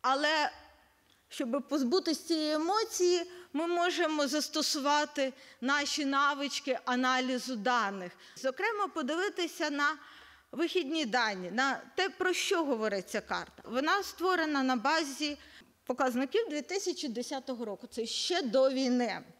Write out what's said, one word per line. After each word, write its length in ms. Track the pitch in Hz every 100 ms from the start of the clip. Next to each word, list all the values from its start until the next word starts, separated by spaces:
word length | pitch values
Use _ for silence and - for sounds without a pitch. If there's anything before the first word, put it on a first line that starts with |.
Але, 500 | 247 269 302 311 294 - - - _ _ _ _ _
щоб 400 | - 262 269 247
позбутися 580 | 285 247 359 359 311 -
цієї 260 | 330 302
емоції, 760 | 302 330 415 440 - 359 359 349 - -
ми 140 | 277 339
можемо 600 | 349 349 302 330 311 285
застосувати 1040 | 302 - 415 - 302 277 294 294 294 269 254 - -
наші 440 | 247 294 285 -
навички 760 | 277 277 285 285 277 - - 254
аналізу 720 | - 247 254 254 254 254 240 247
даних. 560 | 202 247 202 196 180 - - -
Зокрема, 520 | 262 262 415 415 381
подивитися 840 | 339 262 320 403 381 339 - 302
на 260 | 285 285 311 - - - - _
вихідні 520 | 247 330 359 269 320
дані, 460 | 262 247 220 190 180
на 300 | 208 269 254 - -
те, 120 | 381
про 240 | - 370
що 320 | 359 - 359
говорить 460 | 294 233 220 202 180
ця 100 | 214
карта. 420 | - 180 170 -
Вона 380 | - 233 311 392
створена 600 | - - 359 359 311 285
на 140 | 262 254
базі 640 | 233 320 294 262 302 294 - - - _
показників 640 | - 247 262 247 269 427 466
дві 140 | 294
тисячі 460 | - 381 370 349 302
десятого 560 | 220 240 277 254 240
року. 220 | 220 196 -
Це 200 | - 226
ще 360 | - - 359
до 280 | 262 247 269
війни. 500 | 262 262 247 240 175 -